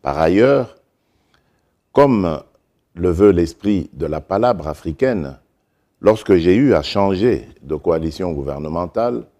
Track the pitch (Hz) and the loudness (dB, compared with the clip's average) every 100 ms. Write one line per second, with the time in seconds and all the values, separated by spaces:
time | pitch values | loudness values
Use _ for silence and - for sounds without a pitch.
0 | 69 71 80 95 127 139 120 _ _ _ | -6 0 2 4 2 2 -2 _ _ _
1 | _ _ _ _ _ _ _ _ _ - | _ _ _ _ _ _ _ _ _ 2
2 | 143 113 87 76 - _ _ _ _ 87 | 4 4 0 -4 -10 _ _ _ _ -4
3 | 90 85 104 90 82 - 104 98 - 69 | -2 4 4 6 0 -4 -2 -2 -4 -10
4 | 78 76 - 98 123 101 76 76 82 76 | -8 -8 -4 -2 0 -2 -6 -8 -10 -4
5 | 131 107 71 69 _ _ _ _ _ _ | -2 -2 -6 -12 _ _ _ _ _ _
6 | 101 107 - 92 85 101 139 87 73 101 | 0 0 2 2 4 4 4 2 0 -2
7 | 98 92 120 90 - - 69 76 87 80 | 0 0 0 -2 -6 -20 -10 -6 -2 -2
8 | 80 78 92 73 69 71 76 82 87 110 | -4 -6 -6 -6 -8 -8 -8 -8 -6 -4
9 | 120 120 - | -4 -6 -12